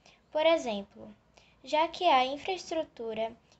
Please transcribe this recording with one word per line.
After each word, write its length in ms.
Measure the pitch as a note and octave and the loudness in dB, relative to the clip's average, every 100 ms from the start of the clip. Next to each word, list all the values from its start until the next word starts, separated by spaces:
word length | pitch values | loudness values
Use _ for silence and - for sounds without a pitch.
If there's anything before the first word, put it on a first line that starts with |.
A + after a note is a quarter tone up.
| _ _ _ | _ _ _
Por 120 | D4+ | 0
exemplo, 680 | D#4+ E4 B3+ G3+ G3+ A3 G#3+ - _ _ _ _ | 4 4 0 -6 -8 -16 -20 -20 _ _ _ _
já 240 | C4 D4+ E4 | -2 0 0
que 180 | - | 2
a 220 | F4+ C4 B3+ | 4 4 4
infraestrutura 1040 | C#4+ - F#4 - D#4+ D#4 - A3+ A3 A3+ A#3 _ _ | -2 -6 -6 -4 -4 -4 -8 -8 -6 -6 -8 _ _